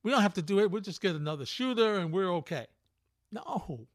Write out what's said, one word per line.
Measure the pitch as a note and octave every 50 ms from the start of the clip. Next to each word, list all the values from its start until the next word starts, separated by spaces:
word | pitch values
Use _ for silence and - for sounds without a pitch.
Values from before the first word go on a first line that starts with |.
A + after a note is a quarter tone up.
We | - G#3+
don't | C#4 B3
have | G#3 G3+ -
to | F#3+
do | D#3+ D3+ G3 G3
it. | G#3+ G3
We'll | F3 A3
just | G3+ G#3+ E3 -
get | - F#3+ E3
another | D3+ D3+ D3+ D#3 C#3+ C3
shooter, | - - - B3+ C4 B3 A3 A3+ A3 G#3 G3
and | F3 D#3+
we're | D#3+ F#3+ F#3+ F#3 F3
okay." | E3+ C#3+ - E3+ C3 A2 _ _ _ _ _ _ _ _ _ _ _ _ _
No. | G#3 - - - C4 G#3 - - D3 A2 A2+ _